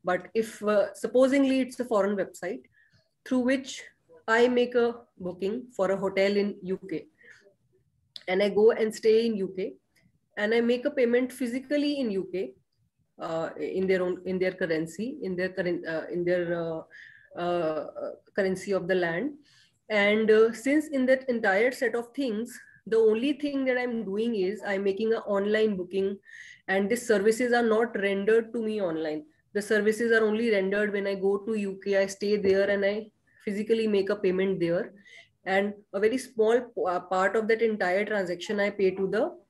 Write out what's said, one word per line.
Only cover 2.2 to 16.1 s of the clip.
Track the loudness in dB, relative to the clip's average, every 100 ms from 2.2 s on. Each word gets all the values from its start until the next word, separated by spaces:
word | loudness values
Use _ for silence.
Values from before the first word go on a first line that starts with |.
| -4 -6 -10 -10 _ _ _ _ _ _ -4
through | -2
which | 0 -2 -4 -16 -18 _ _ -16 0
I | 4 4
make | 4 2 2
a | 0 -2 -18 _
booking | -10 -6 -6 -6 -8 -2
for | 0
a | 0
hotel | 0 2 2 2
in | 0 -4
U | -6 -6 -6
K, | -10 -10 _ -20 -20 _ _ _ _ _ _ _ -14 -2
and | 0
I | 2
go | 6 4
and | 4 -2
stay | 0 4 4 2
in | -2
U | -4 -6
K, | -8 -10 _ _ _ _ _ -4
and | 0
I | 2
make | 2 0
a | 0
payment | 2 2 2 0
physically | -4 -6 -6 -2 0 0 -2
in | -2
U | -2 -4
K, | -6 -6 -10 _ _ _ _ _ _
uh, | -6 -4 -6 -6
in | -6 -2 0
their | 2
own, | 0 -4 -4
in | -2
their | -2
currency, | -2 -2 -2 -4 -6 -8 -6
in | -6 -4
their | -4
current, | -2 -2 -4 -4
uh, | -6 -4